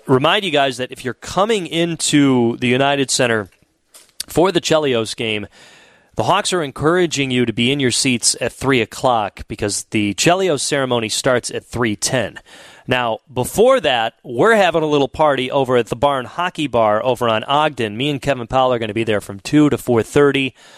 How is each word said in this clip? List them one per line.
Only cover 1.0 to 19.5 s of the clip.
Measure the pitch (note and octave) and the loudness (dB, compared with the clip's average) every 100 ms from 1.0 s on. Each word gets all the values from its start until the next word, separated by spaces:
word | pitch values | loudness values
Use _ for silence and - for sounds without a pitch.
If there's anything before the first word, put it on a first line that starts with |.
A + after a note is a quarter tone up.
| B2+ | -10
you're | |
coming | A2+ - - G#3 A3 E3 | -10 -6 -2 0 0 -2
into | D#3+ E3+ D#3+ - D3 C#3 C3 A#2 B2 | -2 -2 -2 0 4 4 4 2 0
the | B2 | 0
United | B2 C#3 C#3+ C3 | 2 2 0 0
Center | - B2+ A2+ G2 _ _ _ _ - _ - - | 0 0 0 -4 _ _ _ _ -20 _ -18 -6
for | - F3+ | 0 2
the | E3+ | 2
Chelios | - D#3 D3 A#2 A2 - | 2 2 2 0 -2 -4
game, | A#2 G#2+ G2+ - - - _ _ _ - | -4 -4 -6 -14 -20 -20 _ _ _ -4
the | |
Hawks | A2+ F#3 G3+ | 0 0 0
are | F#3 | -4
encouraging | D3 - D3 F3+ F3 C#3 C3+ | -4 -2 0 2 0 0 0
you | B2 A#2+ | 0 0
to | |
be | G#2+ A#2+ | 0 0
in | C#3+ | 0
your | C3 | 0
seats | - C3+ A#2+ - - | 0 0 0 -2 -2
at | A#2+ | -4
three | - B2+ C3 | -4 0 0
o'clock | A2 - C3 A#2 G2+ - - | 0 -2 0 0 -2 -6 -14
because | A2+ G#2+ - - | -6 -4 -4 -4
the | A2+ G#2 F#2+ | -2 -2 0
Chelios | D#3+ F#3 F#3+ C#3+ | 2 2 0 -2
ceremony | - D3 C3 A#2+ A2 | -2 -2 0 0 -2
starts | - C3+ B2 - | -2 0 0 -2
at | A#2 | -10
three | - A#2+ A#2 G#2 | -8 -4 -2 -2
ten. | - C3 F#2+ - - - - - - | -2 -2 -4 -8 -20 -20 -20 -14 -4
Now, | B2+ B2 A2 _ | -2 -2 -4 _
before | B2 A#2+ - A#3+ C4 | -6 -4 2 4 4
that, | D3+ B2 A2+ - | 2 0 -2 -6
we're | - A#2+ G3 A3+ | -8 0 2 4
having | F3+ E3 | 2 2
a | D#3 | 0
little | D3 C3+ | 0 0
party | - D#3 C3+ B2+ | 2 2 2 0
over | C3+ B2+ B2+ | -2 2 2
at | A2+ | 0
the | A#2+ | 0
Barn | C#3+ C3+ A#2 | 0 0 -4
Hockey | - F3+ - D3 | -6 -6 -4 -2
Bar | A#2 A2 G#2+ B2+ | 2 2 2 0
over | A#2+ A#2+ | 0 0
on | A2 | 0
Ogden. | A2+ C#3+ D#3 C#3 A2 G#2 | 0 0 0 -2 -6 -4
Me | C#3+ | -4
and | C#3 | -2
Kevin | C#3 C3+ A2+ | -2 -4 -2
Powell | C3 B2+ | 0 2
are | B2 | 0
gonna | A2 G2+ | -2 -2
be | |
there | A2+ G#2 | 0 -2
from | - G2+ | -4 -12
two | - | 0